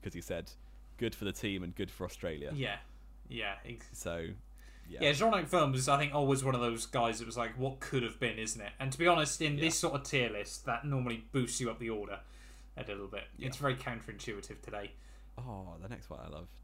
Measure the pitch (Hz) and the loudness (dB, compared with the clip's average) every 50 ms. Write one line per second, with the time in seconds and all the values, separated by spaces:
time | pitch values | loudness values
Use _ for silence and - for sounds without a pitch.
0 | - 98 - 87 - - 92 85 85 - - - - - - - - - - - | -10 -8 -8 -6 -4 -4 -4 -4 -4 -8 -12 -18 -20 -20 -20 -20 -18 -14 -6 -2
1 | 120 113 - - 107 98 92 - - 104 98 95 90 87 87 - 98 87 - - | -2 -2 0 -2 -2 -2 -2 0 0 0 0 0 -2 -4 -4 -4 -4 -4 -4 -4
2 | 92 87 - - - 87 80 73 73 69 151 139 127 107 101 - - - - - | -6 -6 -4 -4 -4 -2 -2 -2 -4 -4 -2 -2 0 -2 -2 -4 -8 -12 -18 -18
3 | - - - - - - 123 117 110 101 98 - - 120 120 - - - - - | -18 -18 -18 -16 -12 -8 -6 -4 -2 -2 -4 -6 -8 -12 -12 -12 -12 -14 -12 -6
4 | - 87 85 85 85 85 98 - - - - - - - - - - - - - | -4 -4 -2 -2 -4 -4 -6 -10 -12 -16 -18 -18 -18 -18 -18 -18 -14 -10 -2 2
5 | 160 143 147 139 208 226 214 190 165 139 180 175 156 139 131 127 127 147 139 143 | 4 4 6 6 6 6 6 4 4 4 6 6 6 6 4 4 4 6 6 6
6 | 151 143 143 147 143 135 139 131 131 135 127 120 120 117 113 113 - - - 131 | 4 4 4 4 6 6 6 6 4 4 4 4 4 2 2 0 -2 0 2 4
7 | 117 117 110 110 117 117 113 120 117 113 113 123 131 131 131 - - - 143 131 | 4 4 2 0 -4 -4 -2 -2 -2 -2 0 0 0 0 -2 -4 -4 0 2 2
8 | 117 110 - - 127 113 107 110 110 110 - 113 104 104 - - 131 135 131 147 | 2 2 0 0 0 0 0 0 -2 -4 -4 -4 -6 -8 -6 -4 -4 -2 0 4
9 | 170 175 175 - - - - - 165 151 147 143 160 160 156 - - 165 139 139 | 6 8 8 8 6 2 2 2 2 2 4 4 4 4 4 4 2 2 2 0
10 | 139 - - 135 123 113 107 104 101 - - - - 131 117 120 - 147 139 131 | 0 2 4 4 4 4 2 -2 -4 -6 -8 -6 -2 0 0 0 0 0 2 2
11 | 123 123 117 113 - - - 139 123 117 - - 127 117 110 113 120 113 110 104 | 2 0 -2 -2 -4 0 2 2 2 2 0 0 0 0 -2 -2 -2 -2 -2 -2
12 | 101 101 101 95 - - - - - - - - - - - - - - 101 98 | -2 -4 -6 -8 -10 -12 -18 -18 -18 -18 -20 -20 -18 -14 -10 -8 -6 -6 -6 -6
13 | 101 95 104 101 - - - - - 131 131 - 143 139 127 131 - 127 120 113 | -6 -6 -6 -8 -8 -10 -10 -6 -6 -4 -2 0 2 2 2 0 -2 -4 -6 -6
14 | - - 107 98 - - 107 101 - - 107 - - - 107 104 101 - - - | -6 -10 -10 -8 -6 -6 -6 -6 -6 -10 -12 -12 -10 -8 -8 -8 -8 -8 -12 -14
15 | - - - - - - - - 127 127 107 95 95 90 82 80 87 98 120 - | -18 -18 -18 -18 -18 -16 -12 -10 -8 -8 -8 -8 -8 -10 -10 -10 -10 -10 -10 -10
16 | - - 80 - - - 73 78 90 - - - | -10 -12 -12 -10 -10 -10 -10 -10 -12 -12 -14 -14